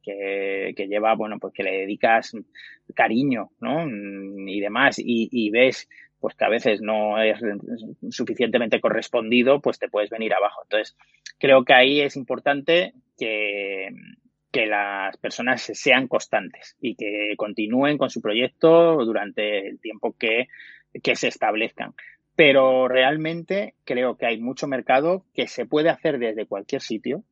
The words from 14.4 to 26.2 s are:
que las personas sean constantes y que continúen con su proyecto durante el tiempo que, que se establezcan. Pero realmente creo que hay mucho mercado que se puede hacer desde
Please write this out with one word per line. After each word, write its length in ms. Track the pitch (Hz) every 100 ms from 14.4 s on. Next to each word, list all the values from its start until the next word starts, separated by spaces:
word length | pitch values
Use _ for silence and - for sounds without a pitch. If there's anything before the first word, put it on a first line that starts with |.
| _
que 140 | 123 110
las 520 | 104 101 98 98 -
personas 440 | 123 - 123 123
sean 460 | - 104 143 127 131
constantes 680 | 117 - 110 90 - - _
y 140 | 117 -
que 380 | 107 104 104 104
continúen 600 | 104 101 107 123 143 147
con 120 | 131
su 120 | 117
proyecto 840 | 110 107 127 _ 165 165 170 160 117
durante 640 | 104 101 101 104 104 98
el 120 | -
tiempo 360 | 110 104 120 -
que, 300 | 113 113 127 - - - _ -
que 120 | - 120
se 120 | 127
establezcan. 680 | - 110 107 117 - - - - _ _ -
Pero 520 | 151 135 131 127 127
realmente 840 | 127 131 156 156 170 165 190 214 _
creo 320 | - 123 127 -
que 80 | 120
hay 140 | 113
mucho 260 | 120 135 147
mercado 580 | 131 - 131 160 185 _
que 140 | - -
se 180 | - 113
puede 240 | 151 160
hacer 280 | - 165
desde 260 | 139